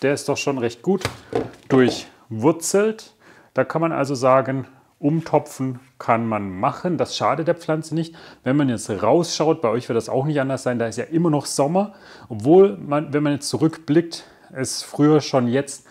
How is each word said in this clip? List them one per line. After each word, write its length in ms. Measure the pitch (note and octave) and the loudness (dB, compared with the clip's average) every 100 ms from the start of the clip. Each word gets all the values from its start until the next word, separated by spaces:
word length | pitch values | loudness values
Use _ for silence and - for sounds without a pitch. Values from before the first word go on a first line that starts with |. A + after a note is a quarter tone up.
Der 120 | C#3 | -2
ist 160 | C3+ - | -2 -2
doch 80 | C3+ | -4
schon 200 | - C3+ | -2 -2
recht 260 | A#2 - | -4 -4
gut 200 | F3 G3 - - - - - - - | -2 -2 -2 -10 -8 -6 -6 -10 2
durchwurzelt. 1400 | C3 A#2+ - - _ - A2 C3 E3 - G3 A3 A3 - _ _ - _ - | 4 4 2 -8 _ -12 -2 0 0 0 0 0 -2 -12 _ _ -20 _ -4
Da 100 | C3 | -2
kann 160 | D#3+ | 0
man 100 | E3 | -2
also 240 | C#3 C#3 C3 | -2 -2 0
sagen, 520 | C3 C3 C3 C3 B2 _ _ _ | 4 4 4 -4 -6 _ _ _
umtopfen 800 | C#3+ D#3+ D#3+ D3 - - C3 B2 - - | 0 0 0 0 0 -6 -6 -6 -14 -6
kann 260 | - A#2 A#2 | 0 0 0
man 340 | G#2+ G2 F#2 | -4 -4 -2
machen. 380 | B2+ - F#3 C#3+ | -4 -2 -4 -2
Das 180 | B2 - | -2 -2
schadet 320 | A2 C#3 E3 | 0 0 -2
der 60 | |
Pflanze 400 | E3+ - D#3 D#3 | -2 -2 -4 -4
nicht. 220 | D#3+ E3 - - - | -6 -6 -10 -20 -8
Wenn 120 | B2+ C#3+ | -2 0
man 120 | C3+ | 0
jetzt 220 | A2+ - | -2 -4
rausschaut, 720 | G2 G#2 D#3+ E3 - D#3 D#3+ | -2 2 2 2 0 0 0
bei 80 | A2+ | 0
euch 180 | A#2 B2+ | -2 -2
wird 60 | A#2 | -2
das 140 | - | -2
auch 160 | B2 D3 | -2 0
nicht 160 | C#3+ | 0
anders 220 | C3+ C3 | -2 -2
sein, 160 | C3 A#2+ | -2 -2
da 80 | A2+ | -2
ist 100 | A#2+ | -6
ja 60 | |
immer 260 | A#2 E3 E3+ | -4 0 2
noch 160 | D3 - | 0 -2
Sommer. 480 | - C#3 F#3 G#3 - - - - | -2 0 0 -2 -6 -20 -20 -14
Obwohl, 480 | A2 A#2+ F3+ G3 F#3+ | -4 4 8 6 4
man, 360 | C#3+ D3 D3+ | -4 -4 -2
wenn 80 | C#3+ | 0
man 120 | D3 | 0
jetzt 140 | C#3+ - | -2 -4
zurückblickt, 760 | A#2+ D#3 - - D#3 E3+ - - _ - | 0 0 0 0 2 2 -4 -18 _ -14
es 300 | C3 B2 - | -8 -6 -6
früher 400 | - - D3 D#3 | -6 2 4 4
schon 260 | - C3+ A#2+ | 2 0 2
jetzt 380 | C3 D#3+ - - | 0 -2 -10 -20